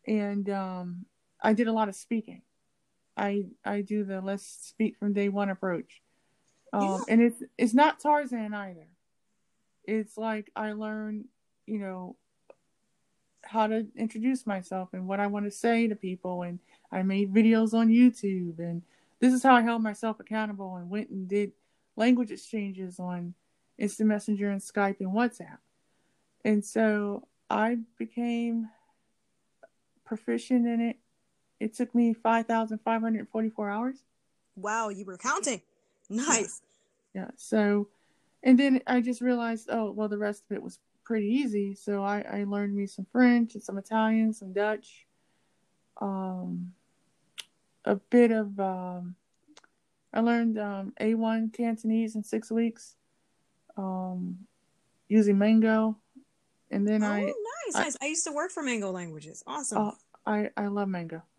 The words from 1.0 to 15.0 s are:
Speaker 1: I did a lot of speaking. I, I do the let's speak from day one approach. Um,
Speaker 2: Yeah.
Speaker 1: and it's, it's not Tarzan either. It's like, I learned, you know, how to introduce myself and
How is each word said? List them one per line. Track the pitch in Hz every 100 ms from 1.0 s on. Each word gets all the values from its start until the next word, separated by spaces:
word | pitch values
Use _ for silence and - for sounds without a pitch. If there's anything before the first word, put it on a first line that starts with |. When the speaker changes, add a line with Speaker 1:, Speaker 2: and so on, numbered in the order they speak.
| - _ _ _
Speaker 1:
I | 220 220
did | 226
a |
lot | 220 214
of | 196
speaking. | - 226 - - _ _ _ _ _ _ _ -
I, | 202 202 185 -
I | 202 202
do | 196 208
the | 196 190
let's | 190 202 -
speak | - - - 220 -
from | 208
day | 202 202
one | 196 196
approach. | 190 190 170 - - _ _ _ _ _ _ _
Um, | 202 196
Speaker 2:
Yeah. | 190 -
Speaker 1:
and | 226 233
it's, | 233 - -
it's | 247
not | 233 302 -
Tarzan | 294 294 269 240 214
either. | 208 196 175 160 _ _ _ _ _ _ _ _ _
It's | - 220 214 -
like, | 220 214 208
I | - 214
learned, | 214 214 214 214 214 - _ _ _ -
you | 214
know, | 190 185 180 - _ _ _ - _ _ _ _ _ _ _ _
how | - 220 220
to | 220 220 -
introduce | 220 220 240 262 220
myself | 196 180 190 185
and | 185